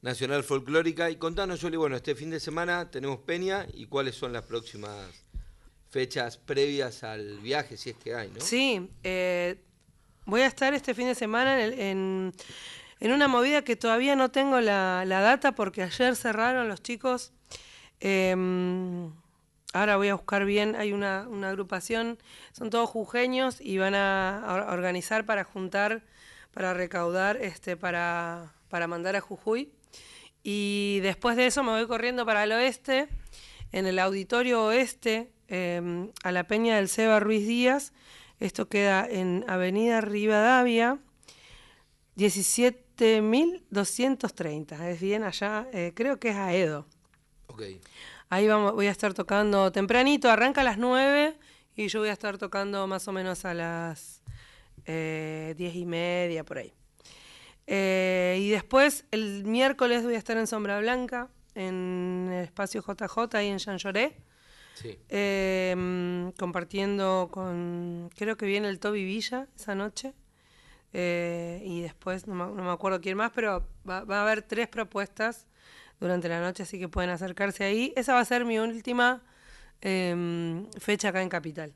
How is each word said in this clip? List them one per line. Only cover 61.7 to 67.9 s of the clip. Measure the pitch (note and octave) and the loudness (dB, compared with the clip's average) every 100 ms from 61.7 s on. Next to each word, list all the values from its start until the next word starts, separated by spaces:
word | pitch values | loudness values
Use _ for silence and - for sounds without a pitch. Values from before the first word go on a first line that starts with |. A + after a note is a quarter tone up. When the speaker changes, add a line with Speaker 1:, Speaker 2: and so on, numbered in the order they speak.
| F#3 F#3 F#3 F3+ F3+ F#3 | -4 -4 -4 -2 -2 -2
Speaker 2:
el | F3+ | -4
espacio | F3 - G3 G#3+ | -6 -6 -6 -6
J | - G3+ G3 | -8 -8 -6
J, | - A#3 A3+ | -2 -2 0
ahí | G#3 | -2
en | G3 | -4
Jean | G#3 F#3+ | -6 -6
Lloré. | G3 G3 C4+ - - _ _ - - | -4 0 -2 -4 -20 _ _ -20 -20
Speaker 1:
Sí. | - A#2 G2 _ | -16 -14 -14 _
Speaker 2:
Em, | G3+ G3+ G3 F#3+ F#3+ F#3 F#3 F3+ F3+ F3+ F3+ F3+ | -2 0 0 0 0 0 0 0 0 -2 -2 -6
compartiendo | F3+ F3+ F3 E3+ G3 G3 G3+ F#3+ F#3+ F3+ | -6 -4 -4 -4 -2 -2 0 2 2 0
con, | - F#3 F3 F3 F3 F3 | -6 -6 -4 -4 -4 -6